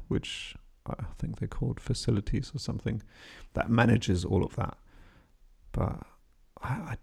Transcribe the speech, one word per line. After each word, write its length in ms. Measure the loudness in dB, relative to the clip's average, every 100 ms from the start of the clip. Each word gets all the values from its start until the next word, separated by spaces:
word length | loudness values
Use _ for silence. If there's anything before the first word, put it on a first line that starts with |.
| 0
which 480 | -2 -2 -8 -10 -14 -20 -14 -10
I 160 | -8 -8 -6
think 180 | -6 -4
they're 100 | -4
called 320 | -2 -2 -2
facilities 720 | -2 0 2 2 2 -2 -2 -6
or 20 |
something, 460 | -4 -4 -4 -4 -6 -16 -20 -20 -6
that 160 | -2 4
manages 560 | 6 8 6 6 2 4
all 180 | 2
of 120 | 2 0
that. 200 | -4 -6 -18 -20 -20 -20 -20 _ -20 -20 -6
But 300 | 0 0 -2 -10 -20 _ _ _ -10
I, 80 | -4
I 260 | -4 -4 -4